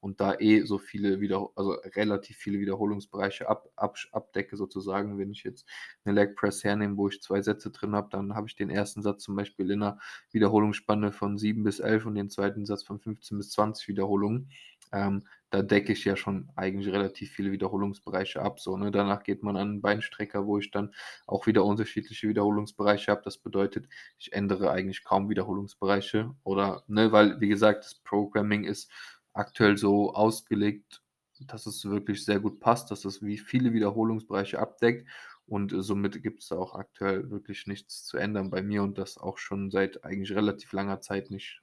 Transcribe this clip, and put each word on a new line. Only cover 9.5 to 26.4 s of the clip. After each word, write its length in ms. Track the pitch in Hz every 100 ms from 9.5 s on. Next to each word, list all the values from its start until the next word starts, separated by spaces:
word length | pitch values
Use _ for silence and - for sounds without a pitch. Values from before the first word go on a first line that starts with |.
| - 95
in 120 | 101
einer 160 | 104 101 - - _
Wiederholungsspanne 800 | 113 101 107 104 101 - 107 104
von 260 | 101 101 101
sieben 240 | 107 107
bis 180 | 104 98
elf 240 | - 110
und 100 | 110
den 140 | 104 101
zweiten 380 | - 101 104 104
Satz 160 | 101
von 180 | - 104
fünfzehn 380 | 110 107 - 101
bis 140 | 101
zwanzig 360 | - 107 107 -
Wiederholungen. 640 | 101 98 101 104 120 135 - - _ -
Ähm, 360 | 101 98 98 - - _
da 100 | 98
decke 320 | 98 101 101
ich 120 | 101
ja 120 | 98 95
schon 340 | - 95 - -
eigentlich 360 | 95 98 98
relativ 400 | 95 98 - 104
viele 200 | - 98
Wiederholungsbereiche 880 | 98 95 98 101 98 - 95 95 -
ab, 180 | 98 -
so, 180 | - 95
ne? 120 | 101
Danach 320 | 101 101 101
geht 200 | - 98
man 140 | 104 101
an 120 | 101
einen 140 | 104
Beinstrecker, 640 | 98 104 - - 104 101 101
wo 120 | 104
ich 120 | 98
dann 240 | 101 104 - - - -
auch 200 | 98 -
wieder 180 | 110
unterschiedliche 640 | 98 104 107 - - - 107
Wiederholungsbereiche 840 | 107 104 104 104 - 104 101 -
hab. 100 | 104
Das 140 | - -
bedeutet, 500 | - 98 98 - - - - _
ich 140 | -
ändere 380 | - 101 95 92
eigentlich 340 | 90 95 95
kaum 240 | - 98 101
Wiederholungsbereiche 1040 | 101 92 98 101 - 98 101 98 107 113 -